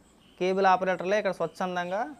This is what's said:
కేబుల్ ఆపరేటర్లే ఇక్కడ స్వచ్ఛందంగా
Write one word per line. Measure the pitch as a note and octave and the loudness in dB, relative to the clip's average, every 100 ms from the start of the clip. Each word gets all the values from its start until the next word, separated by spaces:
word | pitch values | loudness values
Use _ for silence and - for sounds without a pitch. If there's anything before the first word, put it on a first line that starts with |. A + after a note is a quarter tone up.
| _ _ - - | _ _ -20 -4
కేబుల్ | F3+ F#3+ F#3+ | 0 4 4
ఆపరేటర్లే | F#3 F#3 F3+ F3 G#3 | 4 2 -2 0 0
ఇక్కడ | G3 F3 | 0 -2
స్వచ్ఛందంగా | E3 - F#3 F3+ F3 F#3+ C4+ C#4+ | -6 -4 -6 -4 -4 -4 -6 -10